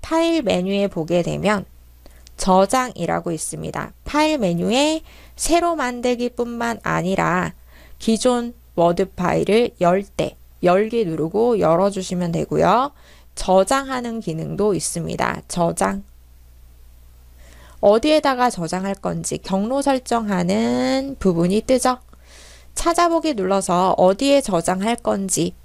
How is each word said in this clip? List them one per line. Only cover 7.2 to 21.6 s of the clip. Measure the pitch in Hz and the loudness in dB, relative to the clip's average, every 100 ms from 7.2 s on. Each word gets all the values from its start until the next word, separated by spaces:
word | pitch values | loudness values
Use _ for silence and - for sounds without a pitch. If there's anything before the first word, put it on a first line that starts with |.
| 165 175 180 - - - - - | 0 0 -2 -8 -20 -20 -20 -8
기존 | - 220 254 240 240 240 - | -2 0 2 0 -4 -12 -12
워드 | - 170 175 190 | 0 0 2 -4
파일을 | - 180 160 160 208 240 - | -2 -2 0 2 2 0 0
열 | 175 185 | 2 2
때 | 202 - 156 - - - | -2 -6 -6 -6 -20 -2
열기 | 175 180 220 233 | 2 2 2 -2
누르고 | 196 160 160 196 240 226 | -2 -2 -4 0 0 2
열어주시면 | 165 170 196 202 180 180 175 | 2 4 2 -2 -6 -4 -2
되고요. | 165 151 151 170 214 277 - - - - | -2 -2 2 4 4 0 -6 -20 -20 -20
저장하는 | - - 185 190 269 269 254 240 226 | -10 2 4 4 0 -2 -6 -6 -8
기능도 | 208 160 156 156 208 | -6 -6 -6 -2 0
있습니다. | 175 - - 160 - - - - | 0 -4 -6 -6 -4 -2 -4 -8
저장. | - 170 170 190 196 - - - - - - - - - - - - - - - - - - | -2 -2 0 -2 -4 -10 -20 -20 -20 -20 -20 -20 -20 -20 -20 -20 -20 -20 -20 -20 -20 -20 2
어디에다가 | 208 214 302 302 294 254 247 | 4 4 4 2 2 0 0
저장할 | 196 165 180 190 | 0 -4 -4 -4
건지 | 196 185 165 160 156 | -4 -4 -6 -6 -8
경로 | - 190 208 269 | -4 -2 0 0
설정하는 | 277 269 - 233 220 190 175 202 233 247 254 262 277 269 | 0 0 0 -2 0 -2 0 0 0 0 0 -2 -4 -2
부분이 | 190 170 175 202 | 0 2 2 0